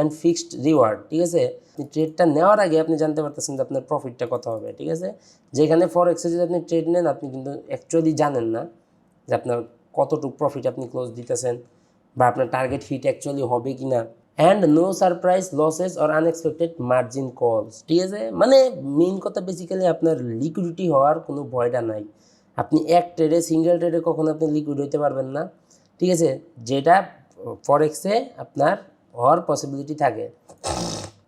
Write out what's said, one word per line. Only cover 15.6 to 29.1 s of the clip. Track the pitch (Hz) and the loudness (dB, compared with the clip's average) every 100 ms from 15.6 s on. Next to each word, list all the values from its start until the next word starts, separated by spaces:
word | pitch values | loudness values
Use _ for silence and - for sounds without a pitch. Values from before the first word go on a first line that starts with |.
losses | 156 160 185 - | 0 0 -4 0
or | 151 156 | 0 2
unexpected | 165 160 156 156 170 165 123 | 0 0 -4 -2 -4 -4 0
margin | 127 117 135 131 - | 0 0 -4 -8 -2
calls, | 120 110 120 - - | 0 0 -4 -10 0
ঠিক | 170 185 | 0 0
আছে? | 208 220 185 | -6 -6 0
মানে, | 226 269 262 185 139 143 | 6 6 6 0 -4 2
মেইন | 180 190 | 2 0
কথা | 202 202 180 | -6 -6 -8
basically | 175 175 190 180 | -10 -6 0 0
আপনার | 160 165 151 123 113 | 2 0 0 -4 -4
লিকুইডিটি | 156 160 170 165 180 | -4 -4 -6 -2 2
হওয়ার | 139 143 160 160 | 4 4 2 -4
কোনো | 143 131 | -10 -6
ভয়টা | 123 120 123 113 | -2 -2 -2 -4
নাই। | 107 104 _ _ _ _ - | -6 -10 _ _ _ _ -8
আপনি | - 156 156 175 | -2 0 4 2
এক | 175 - | 2 -2
ট্রেডে, | 156 165 165 | 2 2 0
সিঙ্গেল | 160 165 170 | 0 2 2
ট্রেডে | 170 165 165 | 0 -2 -2
কখনো | 156 156 | -2 -2
আপনি | 156 156 151 | 0 0 -2
লিকুইড | 147 139 | -2 -4
হইতে | 139 151 | -2 0
পারবেন | 147 131 131 143 | 0 -2 -6 -6
না, | 185 _ _ _ _ - | -8 _ _ _ _ -4
ঠিক | 180 170 | 0 2
আছে? | 156 135 - - 117 | 2 0 -10 -16 -4
যেটা | 139 147 185 - - _ - 117 98 - | 0 4 4 2 -14 _ -16 -14 -10 0
ফরেক্সে | 143 156 151 190 220 269 - | 2 2 -2 -2 -2 -2 -14
আপনার | 127 139 147 202 - _ _ | -10 0 0 0 -8 _ _